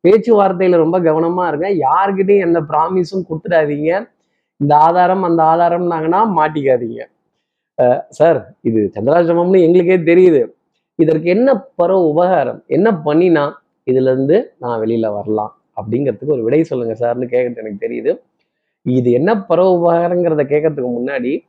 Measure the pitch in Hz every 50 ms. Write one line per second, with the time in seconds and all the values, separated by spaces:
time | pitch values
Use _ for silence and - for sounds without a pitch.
0 | - 170 208 226 - 240 226 202 196 190 190 175 185 180 180 170 160 160 170 185
1 | 175 160 151 160 165 165 175 185 180 170 147 143 170 196 202 165 139 131 151 180
2 | 196 196 196 190 190 190 202 202 185 170 170 170 151 143 - 151 156 175 185 185
3 | 175 160 196 190 170 - 160 156 _ 170 175 160 156 147 147 143 151 160 175 196
4 | 240 _ _ _ _ _ _ _ _ _ _ _ 143 143 147 151 156 165 170 180
5 | 180 175 185 190 190 170 170 165 160 160 160 170 175 170 175 170 180 175 170 160
6 | 156 160 175 196 226 226 185 165 156 156 156 151 139 135 127 120 123 113 117 113
7 | 123 _ _ _ _ _ _ _ _ _ _ _ _ _ _ - 123 123 127 147
8 | - - - - 147 170 156 127 95 95 - _ - 123 113 110 104 95 - 104
9 | 107 131 151 175 175 165 170 170 175 180 196 190 170 160 175 185 175 170 190 185
10 | 160 160 170 175 185 180 160 135 117 - _ _ _ _ _ _ _ _ _ -
11 | 160 151 156 156 160 175 180 214 247 277 262 196 - - _ - 175 175 190 190
12 | 175 156 147 165 180 185 185 160 135 123 117 - _ - 135 151 190 226 208 156
13 | 151 147 147 160 180 185 165 151 143 147 151 - _ _ _ _ _ - 127 131
14 | 131 131 131 131 135 139 165 220 - - _ _ 127 120 117 113 110 110 113 113
15 | 110 107 104 104 98 104 107 107 104 110 _ _ _ _ _ - 107 107 117 127
16 | 143 135 110 - 131 143 151 127 110 113 135 156 165 160 147 127 120 113 110 107
17 | 120 117 120 123 127 120 120 123 123 120 120 113 110 110 101 101 113 113 120 120
18 | 113 143 190 254 _ _ _ _ _ _ _ _ _ _ _ _ _ 127 127 131
19 | 120 123 120 123 151 196 226 202 196 - 170 165 185 190 185 175 170 170 170 170
20 | 170 175 180 175 175 170 160 147 143 131 143 151 151 160 147 139 123 123 120 117
21 | 123 135 143 131 120 127 147 - _